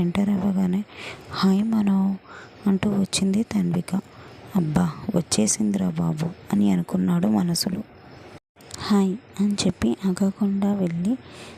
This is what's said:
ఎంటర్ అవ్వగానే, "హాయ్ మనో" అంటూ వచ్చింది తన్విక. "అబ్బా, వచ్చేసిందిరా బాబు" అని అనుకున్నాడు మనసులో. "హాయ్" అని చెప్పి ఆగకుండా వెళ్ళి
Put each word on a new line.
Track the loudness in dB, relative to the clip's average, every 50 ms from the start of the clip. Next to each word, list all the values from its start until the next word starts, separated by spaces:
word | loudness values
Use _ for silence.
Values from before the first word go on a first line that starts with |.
ఎంటర్ | 0 0 2 0 0 2
అవ్వగానే, | 2 2 2 0 2 2 2 2 0 -2 -2 -6 -12 -16 -14 -14 -14 -16 -16 -12
"హాయ్ | -4 2 4 4 4 4 2
మనో" | 2 2 2 4 4 4 4 2 2 0 -4 -8 -18 -20 -18 -20 -20 -20 -4 0
అంటూ | 0 2 2 2 0
వచ్చింది | 0 0 0 0 0 0 0 2 2 0
తన్విక. | 0 0 0 0 0 2 0 -2 -2 -2 -4 -4 -4 -6 -20 -20 -20 -20 -20 -20 -20 -2 0
"అబ్బా, | 0 0 2 2 0 0 0 -2 -6 -8 -2 -2
వచ్చేసిందిరా | -2 -2 0 0 0 2 0 0 0 0 0 0 0 0 -2
బాబు" | 0 0 0 0 0 -2 -4 -6 -6 -10 -6 -2
అని | 0 2 4 4
అనుకున్నాడు | 2 2 0 0 -2 0 2 2 2 2 2
మనసులో. | 2 2 2 2 0 0 -2 -2 -2 -4 -6 -8 -12 -18 -20 -20 -20 -20 -20 -20 -20 -20 -20 _ _ _ -20 -18 -18 -14 -10
"హాయ్" | -2 2 2 4 4 2 -2 -6 -10 -16 -4
అని | -2 0 0 0
చెప్పి | 0 0 -2 0 0 0 0 0 0 0
ఆగకుండా | -2 0 2 0 0 0 0 -2 0 0 0 0 0 0
వెళ్ళి | 0 0 -2 -2 -2 0 -2 -2 -2 -6 -18 -18 -18 -18 -18 -18